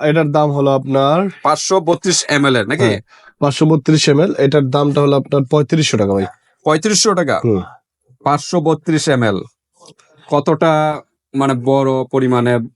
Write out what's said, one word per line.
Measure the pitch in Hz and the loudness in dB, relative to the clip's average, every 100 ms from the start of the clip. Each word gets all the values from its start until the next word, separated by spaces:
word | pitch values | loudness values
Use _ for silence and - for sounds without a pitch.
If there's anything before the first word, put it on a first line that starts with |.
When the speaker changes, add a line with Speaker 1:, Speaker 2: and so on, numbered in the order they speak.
Speaker 1:
এটার | 151 160 151 | 0 0 0
দাম | 151 151 | 0 0
হলো | 143 139 | 0 0
আপনার | 135 131 135 139 165 196 - | 0 0 0 2 0 -2 -4
Speaker 2:
পাঁচশো | 143 151 - 190 | -2 -2 0 0
বত্রিশ | 165 165 185 165 - | 0 -2 -2 -2 0
এম | 147 139 | 0 2
এল | 123 | 0
এর | 104 | -2
নাকি? | 156 | -2
Speaker 1:
হ্যাঁ, | 117 101 - - - _ | 0 -2 -8 -20 -20 _
পাঁচশো | 143 - 156 | -2 2 2
বত্রিশ | 156 - 156 - | 2 2 2 2
এম | 143 | 2
এল। | 190 - | 0 0
এটার | 139 147 135 | 2 2 0
দামটা | 139 143 143 | 0 0 0
হলো | 143 139 | 2 0
আপনার | - 143 131 | 0 -2 0
পঁয়ত্রিশশো | 151 143 160 151 110 | 0 2 0 0 0
টাকা | 98 | 0
ভাই। | 98 95 - _ _ 156 | 0 -4 -8 _ _ -2
Speaker 2:
পঁয়ত্রিশশো | 156 214 214 220 | 0 0 0 0
টাকা? | 185 147 101 | 0 -2 -2
Speaker 1:
হুম। | 120 98 87 - _ _ _ _ 139 | 0 -2 -4 -16 _ _ _ _ -2
Speaker 2:
পাঁচশো | 147 - 180 | -2 -2 -2
বত্রিশ | 156 156 - 156 160 | 0 -2 -2 -2 0
এম | 127 | 0
এল। | 113 95 - _ _ _ - - _ _ - | 0 -2 -8 _ _ _ -20 -20 _ _ -4
কতটা | 143 165 156 165 156 156 147 - _ _ 135 | -2 0 0 0 0 -2 -4 -12 _ _ -4
মানে | 139 | -2
বড় | 123 123 135 135 131 131 | -2 0 0 0 -2 -2
পরিমাণে, | 135 127 123 120 120 117 | -2 0 0 0 0 -4